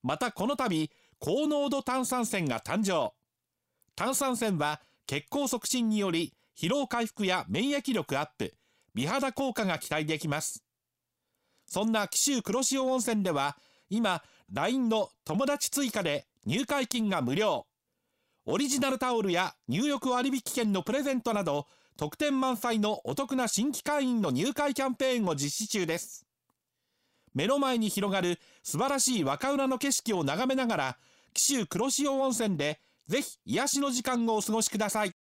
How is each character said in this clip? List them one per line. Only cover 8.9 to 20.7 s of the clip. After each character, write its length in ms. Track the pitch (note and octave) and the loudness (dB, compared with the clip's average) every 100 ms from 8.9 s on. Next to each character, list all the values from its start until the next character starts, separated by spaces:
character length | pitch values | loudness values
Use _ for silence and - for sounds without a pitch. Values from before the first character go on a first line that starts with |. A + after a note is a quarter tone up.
美 120 | G#2+ C#3 | -4 -2
肌 280 | C4 C4 | 0 -2
効 180 | - C4+ | -2 -2
果 140 | A#3 G3+ | 0 -2
が 120 | D#3+ | -2
期 120 | - | -2
待 160 | D#3 D3+ | -2 0
で 120 | D#3 | -2
き 80 | D#3+ | -2
ま 140 | D3 | -2
す。 240 | - - _ _ _ _ _ _ _ _ _ _ - | -4 -10 _ _ _ _ _ _ _ _ _ _ -8
そ 180 | F3+ | -2
ん 80 | A3 | 0
な 160 | A3 G3+ | 0 0
紀 100 | - | 0
州 220 | - C4 | 2 0
黒 220 | - A#3 | 0 0
潮 240 | C4 C4+ C4 | 0 0 0
温 140 | C4 | 0
泉 220 | A#3+ A3 | 0 0
で 80 | F#3 | 0
は、 280 | D3 C#3 - _ _ _ | 0 0 -4 _ _ _
今、 320 | G#3 A3+ F2 - _ _ | -2 0 -2 -6 _ _
ラ 180 | G2+ F3 | -2 0
イ 100 | C4 | 2
ン 100 | A#3+ | 2
の 220 | A3 F#3+ _ - | 2 0 _ -4
友 180 | F3 | 0
達 260 | C4+ C#4+ - | 0 0 -2
追 200 | C#4 C4+ | -2 -2
加 120 | A3 | 0
で 240 | E3+ C#3+ - _ G#3 | 0 -2 -6 _ -4
入 180 | F#3+ | -2
会 240 | C4 C#4+ B3+ | 0 -2 -2
金 220 | A#3+ G#3+ | -2 0
が 100 | F3+ | 0
無 140 | B2 | 0
料。 320 | D3 G#3+ C#3+ - _ _ _ _ _ _ _ - | 0 0 -2 -6 _ _ _ _ _ _ _ -4
オ 100 | D#3 | 0
リ 120 | C#4+ | 0
ジ 120 | C4+ | 0
ナ 80 | C#4 | 0
ル 100 | C4 | 0
タ 160 | B3+ | 0
オ 60 | A#3 | 2
ル 100 | G3+ | 2
や 240 | E3+ F#3 - - | 2 0 -4 -4
入 180 | D#3+ C#4+ | 0 0
浴 220 | C#4 C4 | 0 0
割 220 | B3 C4 | 0 0
引 80 | C4 | -2
券 320 | - - A3 | -2 -2 2